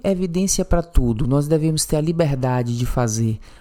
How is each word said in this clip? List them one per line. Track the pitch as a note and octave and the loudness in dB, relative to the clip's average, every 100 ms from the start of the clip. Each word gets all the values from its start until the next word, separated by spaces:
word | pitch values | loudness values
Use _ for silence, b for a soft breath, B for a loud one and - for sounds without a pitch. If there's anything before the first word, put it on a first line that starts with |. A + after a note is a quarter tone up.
| - | -2
evidência | F#3+ F#3 E3+ F#3+ - | -2 -2 -2 0 0
pra | F#3 F3 | 0 0
tudo, | E3 - B2 A2 A#2 | 2 0 2 0 0
nós | C#3 D3 | 0 2
devemos | D#3+ D#3+ D#3 | 0 2 -2
ter | - D#3 | 0 0
a | |
liberdade | D#3 E3 D#3+ C#3 B2+ B2+ A#2+ A#2+ | 0 0 0 0 0 0 -2 -2
de | B2 | -2
fazer | - A#2+ A2 A2+ A2+ b b | 0 0 0 -2 -4 b b